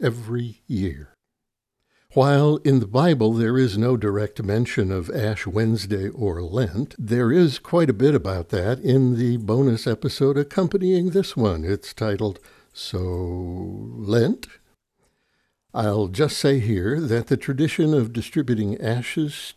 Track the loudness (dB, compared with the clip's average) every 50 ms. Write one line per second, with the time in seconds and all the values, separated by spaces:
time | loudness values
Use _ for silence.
0 | -4 -2 -2 -4 -8 -8 -6 -6 -6 -8 -12 -14 _ -6 -4 -2 -2 -4 -4 -8
1 | -14 -18 _ _ _ _ _ _ _ _ _ _ _ _ _ _ _ _ _ _
2 | _ _ 2 4 4 6 6 6 6 4 4 2 2 4 4 4 2 2 2 2
3 | 4 4 4 4 2 2 2 2 2 2 4 2 2 2 2 2 2 2 2 2
4 | 0 0 0 0 -2 -4 -6 -6 -4 -2 0 0 0 0 0 0 0 0 0 -2
5 | -4 -4 -4 -2 -2 -2 -2 -4 -6 -4 -2 0 2 2 0 0 -2 -4 -4 -4
6 | -4 -6 -4 -4 -2 -2 -2 -4 -6 -4 -2 -2 -2 -2 -2 -4 -6 -6 -8 -10
7 | -4 -2 0 2 2 4 4 4 2 2 0 -4 -6 -2 0 2 2 2 2 4
8 | 4 4 4 2 0 -2 -4 -4 -4 -4 -2 -2 0 0 -2 0 2 2 4 4
9 | 4 2 2 2 0 0 0 -2 -2 0 2 2 4 2 2 0 0 -2 -4 -2
10 | -2 -4 -2 2 2 2 2 2 -2 0 0 0 0 0 0 0 2 2 2 2
11 | 2 2 0 0 -2 -2 -2 0 0 0 0 0 -2 -2 -4 -4 -6 -12 -8 -4
12 | -4 -2 -2 -2 -2 -4 -4 -6 -14 -20 -20 _ _ _ _ -16 -12 -8 -6 -6
13 | -4 -4 -4 -4 -4 -6 -6 -6 -8 -8 -8 -8 -8 -10 -10 -12 -12 -12 -12 -10
14 | -4 0 2 2 2 2 0 -2 -6 -14 -20 -20 _ _ _ _ _ _ _ _
15 | _ _ _ _ _ _ _ _ _ _ _ _ _ _ -4 -2 0 0 0 0
16 | -2 -2 0 0 0 0 0 0 2 2 2 2 2 0 0 0 0 0 -2 -2
17 | 0 0 0 -2 0 0 -2 0 0 -4 -2 0 -2 0 0 0 2 2 2 2
18 | 0 0 -4 -6 -8 -4 -4 -4 -2 0 0 0 0 -2 -4 -2 -2 -2 -2 -2
19 | -4 -4 -4 -4 -4 -4 -6 -10 -14 -16 -16